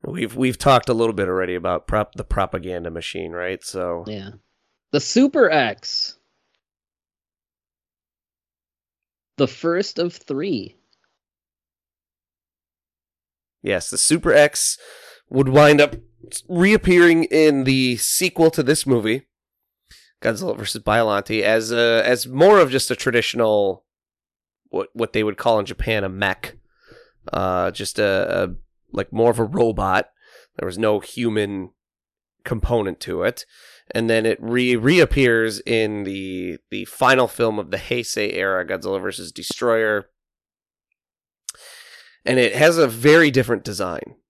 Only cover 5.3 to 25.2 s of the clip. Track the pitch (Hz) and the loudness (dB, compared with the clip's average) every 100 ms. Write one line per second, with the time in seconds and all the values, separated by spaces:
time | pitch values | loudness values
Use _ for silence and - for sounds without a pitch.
5.3 | 302 208 156 117 101 - - - _ _ | 4 4 4 0 -4 -10 -8 -8 _ _
6.3 | _ _ _ _ _ _ _ _ _ _ | _ _ _ _ _ _ _ _ _ _
7.3 | _ _ _ _ _ _ _ _ _ _ | _ _ _ _ _ _ _ _ _ _
8.3 | _ _ _ _ _ _ _ _ _ _ | _ _ _ _ _ _ _ _ _ _
9.3 | - 135 - 165 175 202 - 175 - _ | -2 -2 -2 -4 -2 -4 -6 -6 -8 _
10.3 | 139 196 131 - _ _ _ _ _ _ | -8 -4 -6 -8 _ _ _ _ _ _
11.3 | _ _ _ _ _ _ _ _ _ _ | _ _ _ _ _ _ _ _ _ _
12.3 | _ _ _ _ _ _ _ _ _ _ | _ _ _ _ _ _ _ _ _ _
13.3 | _ _ _ 95 92 - - - 160 170 | _ _ _ -4 -4 -4 -2 0 0 4
14.3 | 143 147 - - - - - - - _ | 4 4 2 -6 -6 -14 -20 -20 -20 _
15.3 | 131 131 135 147 147 147 - _ _ - | 0 4 6 8 6 4 0 _ _ -16
16.3 | - - 180 190 214 180 175 175 165 160 | -16 -6 2 4 4 6 8 8 6 2
17.3 | 156 156 139 131 135 127 120 - - 185 | 4 4 4 2 2 0 -2 -2 -2 -2
18.3 | - 160 165 131 156 135 120 107 127 _ | 2 2 4 0 0 2 0 2 -4 _
19.3 | _ _ _ _ _ _ - _ _ - | _ _ _ _ _ _ -20 _ _ -4
20.3 | 110 185 - 104 110 107 110 110 101 - | -4 -6 -6 -8 -8 -2 0 2 -2 -2
21.3 | 113 101 113 110 117 117 117 120 123 123 | -2 2 0 0 0 2 2 2 -2 -4
22.3 | 131 185 208 147 131 - 120 - 120 - | 4 6 6 6 2 -4 -4 0 0 -2
23.3 | 120 113 104 101 92 _ _ _ _ _ | -2 2 2 0 -4 _ _ _ _ _
24.3 | _ _ _ _ - 98 117 113 117 | _ _ _ _ -8 -8 -8 -4 -2